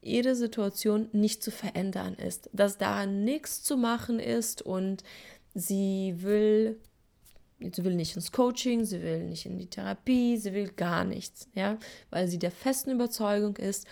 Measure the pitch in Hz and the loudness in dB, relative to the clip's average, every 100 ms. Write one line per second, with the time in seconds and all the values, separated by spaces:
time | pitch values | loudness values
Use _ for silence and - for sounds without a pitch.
0 | - 240 254 247 233 226 202 - 214 214 | 0 2 2 2 0 0 -2 2 2 2
1 | 220 208 214 - - - 190 - 190 190 | 2 4 4 2 -6 -6 -4 -2 -2 -2
2 | 185 185 180 - - 196 202 196 196 202 | -6 -4 -6 -6 -6 4 4 4 0 0
3 | 196 196 214 302 - - - 269 233 233 | 0 0 0 0 -4 -6 0 2 2 2
4 | 220 226 240 233 226 - - 185 190 190 | 0 -2 0 0 -2 -6 -4 -2 -2 -4
5 | - - - - _ 185 - 196 196 190 | -8 -20 -20 -20 _ -8 -2 2 2 0
6 | 190 175 190 208 214 214 220 220 - _ | -2 -2 0 4 6 6 4 -2 -12 _
7 | _ _ - - - _ 175 175 180 175 | _ _ -20 -20 -20 _ -8 -2 0 0
8 | 160 - - - 247 240 254 233 220 175 | -2 -4 -2 2 2 2 0 2 0 -2
9 | 165 165 170 165 190 185 180 - 196 202 | -2 -4 -4 -8 -8 -8 -8 -8 -6 -4
10 | - 254 240 233 196 196 196 - 175 165 | 2 4 4 2 0 -4 -4 -2 0 0
11 | 185 185 - - - 196 196 220 - - | 0 -2 -8 -14 -10 -2 -2 -2 -8 -18
12 | - - 180 175 175 - 262 262 269 254 | -6 -2 0 0 -4 -2 -2 0 0 0
13 | 240 - 208 208 208 202 196 196 - | 0 0 0 2 0 -2 -4 -4 -8